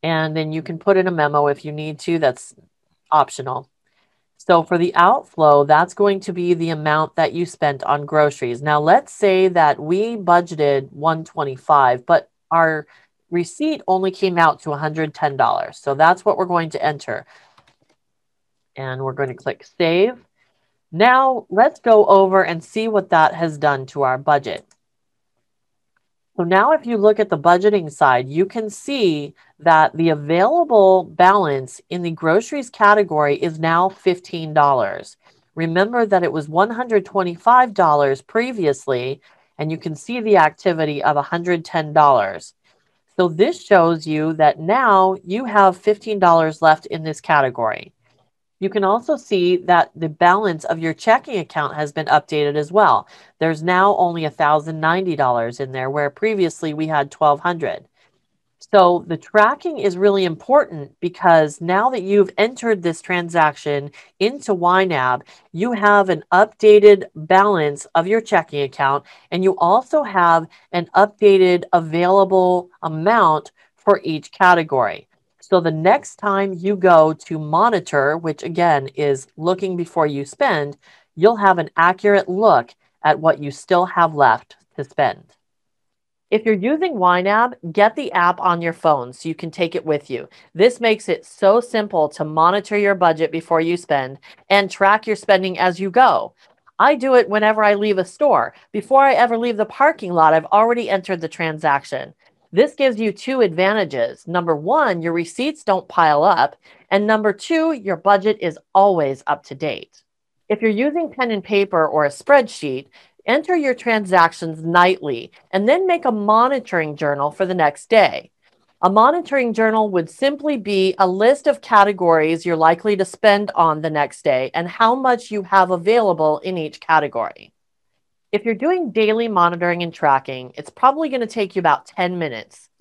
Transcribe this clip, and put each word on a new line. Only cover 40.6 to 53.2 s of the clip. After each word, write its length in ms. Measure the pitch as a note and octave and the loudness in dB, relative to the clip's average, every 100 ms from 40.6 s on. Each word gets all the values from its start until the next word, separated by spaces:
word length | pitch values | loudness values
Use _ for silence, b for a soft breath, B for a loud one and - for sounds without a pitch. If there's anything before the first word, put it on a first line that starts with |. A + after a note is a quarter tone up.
| F#3+ D#3+ D3+ D3 | -4 -2 -4 -2
of 140 | - D3 | -2 -2
a 60 | |
hundred 420 | C#3 F3 F3 E3+ | -4 -6 -4 -4
ten 300 | - E3+ D#3 | -4 -6 -2
dollars. 640 | D3+ D3 B2+ G2 F#2 - _ _ _ _ _ _ - | 2 4 4 0 -6 -16 _ _ _ _ _ _ -2
So 100 | F3+ | -2
this 360 | D#3+ B3 F4 | 0 -2 -2
shows 440 | - G3 E3 E3 D#3 | 0 2 2 0 -4
you 260 | D3+ D#3 | -4 -4
that 240 | D#3 D3+ - | 2 2 2
now 600 | E3 A#3+ B3 F#3+ F#3+ F#3+ | -2 0 2 2 2 -2
you 220 | F3 G#3+ B3+ | -8 -8 -2
have 320 | G#3 F#3+ F#3 | 2 2 2
fifteen 400 | - G#3 A3 G3+ | -2 -4 -4 0
dollars 440 | F3+ E3 D#3+ D3+ | 2 4 2 2
left 240 | D#3+ D#3 - | 2 2 -2
in 160 | E3 | -10
this 160 | D#3+ D3+ | -8 -8
category. 720 | - D3 C3+ A#2 A2 - - _ _ _ _ _ _ _ | 0 0 0 -2 -6 -6 -12 _ _ _ _ _ _ _
You 100 | F#3+ | -6
can 140 | G3+ | -2
also 340 | F#3+ A3+ A#3+ D4 | 0 -2 -2 -6
see 400 | - G3 F3 F3+ | -4 -2 0 0
that 340 | F3 F3 - E3 | 2 0 0 -4
the 140 | D#3+ | -10
balance 560 | D3+ F3 G3 G#3 D#3 - | 0 2 2 0 -4 -6
of 140 | E3 | -6
your 140 | E3 | -6
checking 460 | D#3 A3+ B3+ C#4+ G#3 | -4 0 0 -2 -8
account 360 | D3 D#3+ D3 D3+ | -6 -6 -6 -6
has 160 | D3+ | -8
been 140 | D#3+ D#3 | -8 0
updated 500 | D3 - D3+ D3 D3 | 0 0 -2 -2 -2
as 160 | D3+ | -2
well. 360 | F#3+ F#3 A2 b b | 2 2 2 b b